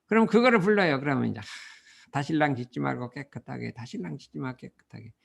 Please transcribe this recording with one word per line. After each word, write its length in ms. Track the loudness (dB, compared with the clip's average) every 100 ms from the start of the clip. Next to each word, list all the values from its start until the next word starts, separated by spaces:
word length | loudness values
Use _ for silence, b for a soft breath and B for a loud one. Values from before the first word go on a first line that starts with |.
| _
그럼 180 | 4 6
그거를 320 | 6 6 4
불러요. 400 | 4 4 4 2
그러면 300 | 0 0 0
이제, 100 | -4
"하, 60 | -10 B B B B B B
다실랑 440 | -4 0 2 2 0
짓지 240 | -6 -4
말고 320 | -4 -4 -8
깨끗하게, 640 | -10 -14 -14 -12 -10 -10
다실랑 440 | -10 -12 -10 -10 -10
짓지 220 | -12 -10
말고 180 | -8 -10
깨끗하게. 560 | -16 -20 _ -18 -18 -20